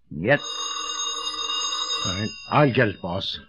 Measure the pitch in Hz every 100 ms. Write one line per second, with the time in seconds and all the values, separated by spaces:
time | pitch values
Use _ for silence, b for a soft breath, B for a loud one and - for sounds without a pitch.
0 | _ 73 101 143 - - - - - -
1 | - - - 1077 - - - - - -
2 | 101 92 110 - - 131 147 117 113 87
3 | 90 92 - -